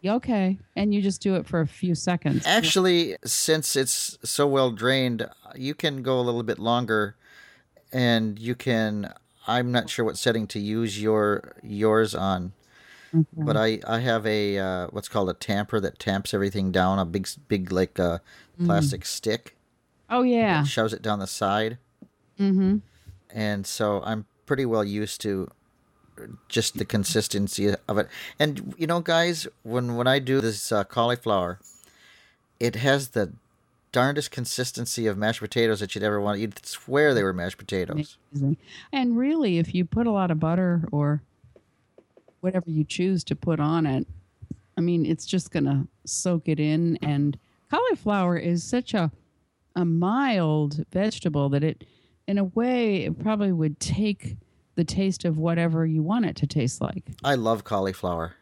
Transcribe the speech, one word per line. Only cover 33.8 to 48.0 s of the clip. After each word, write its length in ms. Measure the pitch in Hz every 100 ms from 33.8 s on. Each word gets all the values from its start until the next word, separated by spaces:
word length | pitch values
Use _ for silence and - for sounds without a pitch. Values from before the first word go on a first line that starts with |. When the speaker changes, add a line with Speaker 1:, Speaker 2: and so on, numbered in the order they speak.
| _
Speaker 2:
darndest 380 | 127 127 143 139
consistency 800 | - 120 - 123 - 120 - 110
of 100 | 98
mashed 220 | 104 113
potatoes 400 | 110 - 117 104
that 160 | 104 104
you'd 80 |
ever 180 | 104 104
want. 180 | 101 101
You'd 240 | 110 -
swear 520 | - - - 139 151 123
they 80 |
were 100 | 98
mashed 240 | 90 87 -
potatoes. 600 | - 95 90 151 151 - _ 143
Speaker 1:
Amazing. 220 | 139 135 - - -
And 260 | 277 247 233
really, 400 | 262 320 247 170
if 160 | 165
you 100 | 180 175
put 200 | 220 240
a 60 |
lot 180 | 202 180
of 100 | 160
butter 480 | 160 175 180 170 160
or 320 | 147 147 147 - _ - - _ _ _ - _ _ _ _
whatever 280 | 180 185 170
you 140 | 156
choose 400 | 151 - 180 185
to 120 | - 156
put 240 | - 156
on 280 | 147 165 156
it, 180 | 131 - - _ _ - - _ -
I 40 |
mean, 240 | 170 170 151
it's 180 | 160 -
just 240 | 185 -
gonna 360 | 170 139 139 143 _ -
soak 420 | - 185 170 160
it 120 | 151
in. 380 | 151 156 170 165
And 360 | 147 143 147 139 _ _ _
cauliflower 640 | 302 494 370